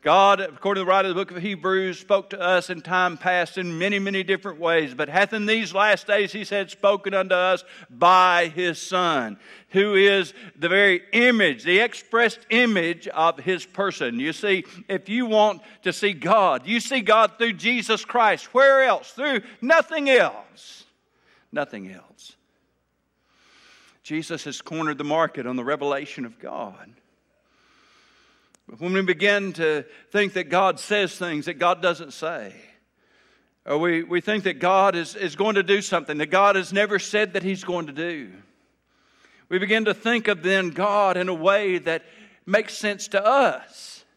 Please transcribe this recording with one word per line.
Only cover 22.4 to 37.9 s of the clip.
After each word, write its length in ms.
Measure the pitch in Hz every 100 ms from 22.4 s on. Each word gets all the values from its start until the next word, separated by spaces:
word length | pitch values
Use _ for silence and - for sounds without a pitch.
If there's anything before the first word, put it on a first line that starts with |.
| _ _ _ _ _ _ _ _ _ _ _ _ _ _ _ _
Jesus 440 | - 156 156 160 147
has 160 | 127
cornered 360 | - 160 160 143
the 60 |
market 420 | 147 156 160 - 123
on 120 | 127
the 80 | 120
revelation 580 | 147 143 139 143 -
of 160 | 120 113
God. 540 | - - 107 95 - 113 _ _ _ _ _ _ _ _ _ _ _ _ _ _ _ _ _
But 140 | 110
when 120 | 175
we 80 | 190
begin 520 | 190 170 202 202 196
to 300 | 160 160 151 135 - _
think 220 | 202 202
that 160 | 185 160
God 300 | 170 190 175
says 380 | - 208 190 -
things 300 | 180 151 147
that 80 | 160
God 260 | 175 180
doesn't 320 | 180 160 151
say, 400 | - 160 160 104 - - _ _ _ _ _ _ _ _ _ -
or 140 | 147
we, 240 | 170 165
we 180 | 165 175
think 220 | 185 214
that 160 | 190 165
God 360 | 175 190 196 175
is, 200 | 160 208
is 200 | 190 147
going 200 | 202 202
to 80 |
do 180 | 180 202
something 380 | 190 180 147 151
that 80 | 151
God 280 | 185 202 196
has 160 | 175
never 280 | 190 208 196
said 340 | - 208 208
that 80 | 185
he's 220 | 180 190
going 240 | - 180
to 40 | 160